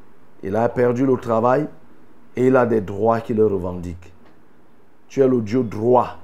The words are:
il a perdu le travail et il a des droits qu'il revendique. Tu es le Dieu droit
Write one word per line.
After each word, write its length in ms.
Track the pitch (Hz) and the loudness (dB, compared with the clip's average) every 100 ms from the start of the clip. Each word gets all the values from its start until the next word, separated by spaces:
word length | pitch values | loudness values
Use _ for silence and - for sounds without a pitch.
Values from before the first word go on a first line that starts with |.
| - - - - | -18 -18 -20 -12
il 120 | - 104 | -4 0
a 120 | 120 | 0
perdu 360 | 123 123 120 135 | 2 0 2 2
le 100 | 123 | 0
travail 500 | 117 113 120 131 151 - - - - - - - | 0 0 2 2 -2 -10 -18 -20 -20 -20 -12 0
et 120 | 127 | 4
il 80 | 131 | 4
a 100 | 120 | 4
des 160 | 113 | 2
droits 400 | 92 101 110 113 | -2 0 0 0
qu'il 200 | - 110 | 0 2
revendique. 680 | 107 98 90 90 87 87 - - - - - - - - - - - | 2 2 -4 -8 -10 -12 -16 -20 -20 -20 -20 -20 -20 -20 -20 -20 -8
Tu 140 | - | 2
es 60 | 135 | 2
le 140 | 127 | 2
Dieu 220 | 107 123 | 0 -2
droit 540 | 117 95 113 127 110 - | -2 -2 2 4 2 -4